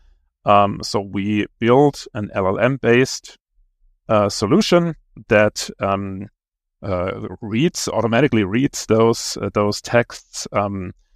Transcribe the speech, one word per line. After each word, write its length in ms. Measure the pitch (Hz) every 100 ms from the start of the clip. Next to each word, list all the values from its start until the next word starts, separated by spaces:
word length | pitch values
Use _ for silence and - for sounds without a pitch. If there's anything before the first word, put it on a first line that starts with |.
| _ _ _ _
Um, 360 | - 104 101 101
so 180 | - 110
we 460 | 101 101 98 107 101 _
built 480 | 113 123 147 - -
an 160 | 117 104
L 120 | - 95
L 120 | 101
M-based, 800 | 123 135 117 120 131 - - - _ _ _ _ _ _ -
uh, 200 | 110 101
solution 640 | - 101 160 214 175 170 156 _ - 110
that, 400 | 107 107 - - -
um, 480 | 101 98 98 95 101 _ _ _ _ _
uh, 440 | - 92 92 107 107 90
reads, 480 | 110 107 170 - -
automatically 560 | 98 110 117 147 113
reads 420 | 95 110 139 - -
those, 500 | 110 113 110 - -
uh, 120 | 101
those 260 | 110 104 104
texts, 680 | - 120 120 - - - -
um, 400 | 110 101 98 90 - _